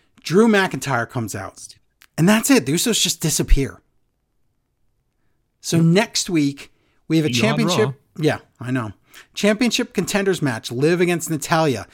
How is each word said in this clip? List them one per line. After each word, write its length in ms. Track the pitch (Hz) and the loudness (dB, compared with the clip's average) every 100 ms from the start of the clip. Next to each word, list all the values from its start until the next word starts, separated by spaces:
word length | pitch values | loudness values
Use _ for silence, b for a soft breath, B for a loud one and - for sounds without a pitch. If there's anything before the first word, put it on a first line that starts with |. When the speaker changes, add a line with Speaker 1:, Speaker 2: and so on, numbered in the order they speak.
| b b | b b
Speaker 1:
Drew 260 | - 175 226 | 0 4 4
McIntyre 600 | 202 190 139 143 123 113 | 4 2 -2 -2 -2 -2
comes 260 | 127 110 | -4 -6
out. 420 | 104 95 - - - _ _ _ - | -8 -12 -16 -20 -20 _ _ _ 0
And 100 | 175 | 2
that's 220 | 214 220 | 4 4
it. 160 | 262 131 | 2 2
The 60 | |
Usos 260 | 165 240 208 | 0 0 0
just 220 | - - | -2 -2
disappear. 580 | 160 - 139 139 135 - _ _ _ _ _ _ _ _ _ _ _ _ _ _ _ _ _ _ | -2 -2 0 0 -2 -8 _ _ _ _ _ _ _ _ _ _ _ _ _ _ _ _ _ _
So 160 | - 165 | -4 2
Speaker 2:
Yep. 80 | 165 | 4
Speaker 1:
next 420 | 180 226 - - | 4 2 -2 -2
week, 420 | 165 143 139 - _ _ _ - | 0 0 -4 -14 _ _ _ -2
we 80 | 160 | 0
have 80 | |
a 40 | 151 | 0
Speaker 2:
Beyond 100 | 120 | 2
Speaker 1:
championship. 460 | 214 220 165 180 208 | 0 2 0 0 0
Speaker 2:
Raw. 60 | 131 _ - | -4 _ -4
Speaker 1:
Yeah, 200 | 151 110 - - | -2 -2 -6 -14
I 100 | 117 | -6
know. 220 | 131 107 - _ B B | -4 -6 -10 _ B B
Championship 640 | - 208 214 240 - 240 | -2 0 2 0 0 -2
contenders 480 | - 180 202 196 175 | -4 -2 -2 0 0
match, 280 | 143 113 - | -2 -4 -6
Liv 300 | 123 147 175 | -2 0 2
against 300 | 175 170 - | 0 0 -4
Natalya. 560 | 156 - 165 160 110 92 | -6 -2 0 0 -2 -8